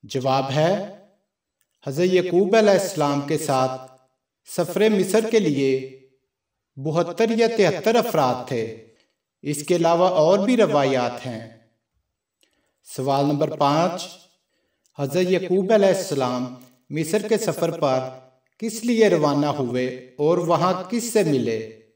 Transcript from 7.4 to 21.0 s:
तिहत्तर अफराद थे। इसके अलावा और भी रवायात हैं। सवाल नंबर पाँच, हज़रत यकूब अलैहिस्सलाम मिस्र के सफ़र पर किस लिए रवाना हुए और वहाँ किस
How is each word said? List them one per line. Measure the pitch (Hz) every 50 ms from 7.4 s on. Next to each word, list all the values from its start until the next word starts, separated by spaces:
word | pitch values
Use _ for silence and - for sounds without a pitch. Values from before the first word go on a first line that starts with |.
| 233 220
तिहत्तर | 226 - 196 170 196 170 - 220 226 240
अफराद | 214 240 - - 143 127 123 127 123 -
थे। | 135 117 113 113 110 110 - - _ _ _ _ _ _ _ _ _ _ -
इसके | 147 151 147 - - 180
अलावा | 170 170 165 170 170 180 185 185 165
और | 151 160 190 202 196
भी | 233 254 226
रवायात | 214 165 147 147 139 135 131 127 123 120 123 120
हैं। | - 127 117 110 113 113 117 - _ _ _ _ _ _ _ _ _ _ _ _ _ _ _ _ _ _ _ _ _ _ _ _ _ -
सवाल | - - 131 139 135 139 143
नंबर | 143 151 143 156 147 156
पाँच, | 147 147 139 143 156 170 180 170 185 - - - - - _ _ _ _ _ _ _ _ _ _ _ _ _ _ -
हज़रत | 143 135 139 175 185 180
यकूब | 190 175 185 175 180 190 190 185 226
अलैहिस्सलाम | 214 202 196 180 190 - - 151 135 131 123 123 123 127 123 127 - - - _ _ _ _
मिस्र | 143 156 165 156 - 214 - 214
के | 220 208
सफ़र | - - 156 - 170 170 165 170
पर | - 180 131 127 131 131 - - - _ _ _ _ _ _ _
किस | 220 226 214 220 220
लिए | 240 240 220 220 208
रवाना | 175 160 151 147 143 143 147 147 143
हुए | 147 135 120 120 127 127 127 131 127 131 127 127 -
और | 147 156 170 170 170
वहाँ | 165 170 160 170 185 185 185 185 185
किस | 214 240